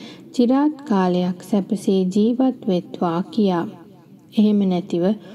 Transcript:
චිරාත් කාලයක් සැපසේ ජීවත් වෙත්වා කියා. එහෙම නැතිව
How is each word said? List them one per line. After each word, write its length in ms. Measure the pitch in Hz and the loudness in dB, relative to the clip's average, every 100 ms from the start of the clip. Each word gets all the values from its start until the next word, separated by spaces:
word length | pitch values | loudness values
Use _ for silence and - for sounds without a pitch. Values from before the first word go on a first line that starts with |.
| - - - | -18 -20 -6
චිරාත් 540 | - 240 269 294 302 | 0 2 4 2 -2
කාලයක් 560 | 285 196 185 180 180 180 | -2 0 2 0 -2 -4
සැපසේ 580 | - 202 185 196 - 196 185 | -2 -2 0 -4 0 0 2
ජීවත් 580 | 202 220 240 262 254 220 | 2 2 2 0 -2 -2
වෙත්වා 540 | 180 - - 180 165 | -2 -4 -4 -2 -2
කියා. 400 | 185 - 196 175 - - - - - - - | -2 0 0 0 -4 -10 -20 -20 -20 -20 -6
එහෙම 260 | - 214 208 | 2 4 4
නැතිව 400 | 190 180 185 175 180 214 - | 2 0 -2 0 0 -2 -6